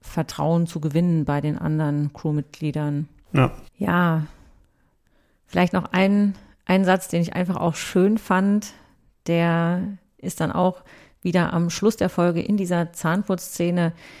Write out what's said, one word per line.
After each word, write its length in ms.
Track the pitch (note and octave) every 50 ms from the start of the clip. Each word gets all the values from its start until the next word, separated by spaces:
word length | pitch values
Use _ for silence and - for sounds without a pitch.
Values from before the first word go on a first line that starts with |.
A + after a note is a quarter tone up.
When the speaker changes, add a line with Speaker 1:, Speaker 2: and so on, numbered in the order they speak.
Speaker 1:
Vertrauen 640 | _ - - - D#3 - - - C#3+ D#3+ E3 E3+ E3+
zu 140 | E3 - E3
gewinnen 440 | D3 D#3 C#3+ E3 F3 F3+ E3+ D#3+ D3
bei 160 | C#3+ C#3+ C#3+
den 180 | C#3+ D3+ D3 -
anderen 540 | - D3+ D#3 D#3 D#3 D3 D3 D3 D3 D3 -
Crewmitgliedern. 960 | - - D#3+ D3+ D3 C#3+ - - - D#3 D3+ C#3 D3+ D3+ D3 D3 C#3+ D#3 - - - _ _ -
Speaker 2:
Ja. 180 | D3 C3 B2 - - - - _
Speaker 1:
Ja, 500 | _ F#3+ F3+ F3 F3 F3+ E3+ E3 D#3 D#3 D#3 - - - - - _ _ _ _ _ _ _ _ _ _ _ _ _ _ _ _ _ _
vielleicht 260 | _ - E3+ F3+ F3 -
noch 200 | F#3 F3 - -
ein, 420 | F3+ F#3+ G3 G3+ G#3 G#3 G3+ F#3+ - - - - _ _
ein 180 | - F#3 F#3+ F#3+
Satz, 240 | F3+ F#3 F#3+ F#3 -
den 140 | - E3+ E3+
ich 120 | E3 -
einfach 220 | - F3+ F3 F#3
auch 180 | - - D#3 D#3+
schön 440 | - - - - F3+ F3+ G3+ G#3+ A3+
fand, 560 | - - G3 F#3 F#3+ G3+ G3+ G#3 G#3 - - - - _ _ _ _ _ _ _ _
der 560 | - E3+ E3+ E3+ E3+ E3 E3 E3+ E3+ F3 F3+ F#3+ G#3 G3+ F#3+ _ _ _ _
ist 220 | - F3+ - -
dann 120 | E3 - -
auch 300 | - F3+ F#3 F3+ - - - - - - _ _ _ _
wieder 320 | F3+ E3+ F3+ E3+ D#3+ -
am 160 | E3+ E3+ E3+
Schluss 260 | - - - G#3+ A3+
der 140 | - - C#3+
Folge 320 | - - F3 F3 E3+ E3 -
in 160 | - G#3+ G#3
dieser 340 | G3 F3 F3+ E3+ E3+ E3+ -
Zahnputzszene, 1000 | - - E3 E3 G3 G#3 - G3 F3 - - - - F3 F3 F3 F3+ E3+ E3 E3 - - - - -